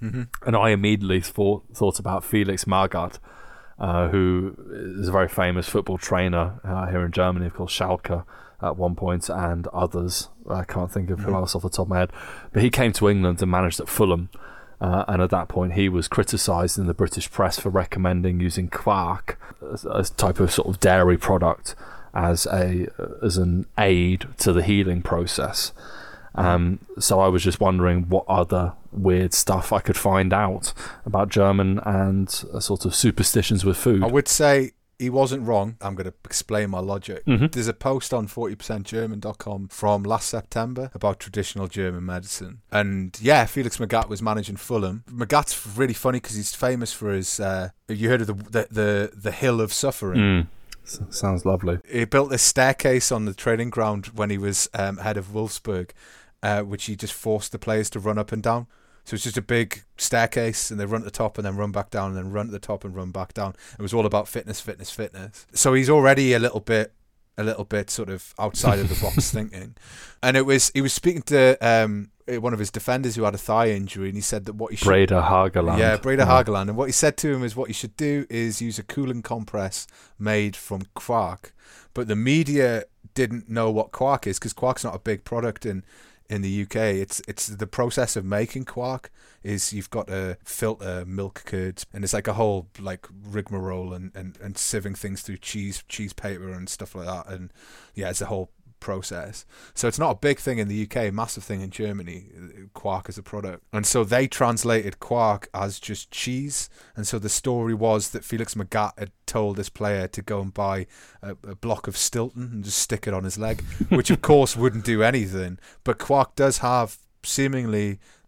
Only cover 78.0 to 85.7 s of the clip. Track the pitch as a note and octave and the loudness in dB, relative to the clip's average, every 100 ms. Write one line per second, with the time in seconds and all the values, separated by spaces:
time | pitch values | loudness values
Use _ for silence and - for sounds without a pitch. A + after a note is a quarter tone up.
78 | D3+ C#3+ - A#2 A#2 G#2+ A#2 G#2+ G#2 - | -2 -2 -2 -2 -2 -2 -4 -6 -6 -4
79 | C3+ A#2+ - A#2 G#2+ A2 F#2+ - - - | -2 -4 -6 -6 -4 -4 -4 -6 -12 -18
80 | - - G#2 G#2+ G#2 F#2+ - F#2+ F#2+ - | -20 -6 0 0 0 -4 -8 -8 -8 -10
81 | - A#3 F#2 F2+ - - - - - - | -2 0 0 -4 -14 -20 -20 -20 -12 -6
82 | A#2 G#2 B2 D3+ D3 D3 B2+ A2+ - _ | -2 0 4 4 4 4 2 2 -4 _
83 | - - B2 A#2 - A2+ A2+ A2 G#2+ - | -8 -2 -2 -2 -6 0 2 2 -2 0
84 | C3 C3+ - F#2+ A2 - B2+ B2+ A#2 F#2 | 2 2 0 -6 -6 -2 -2 -2 -4 -6
85 | - G#2 - A#2 A#2 G#2 A#2 | -4 -4 -4 -4 -2 -4 -6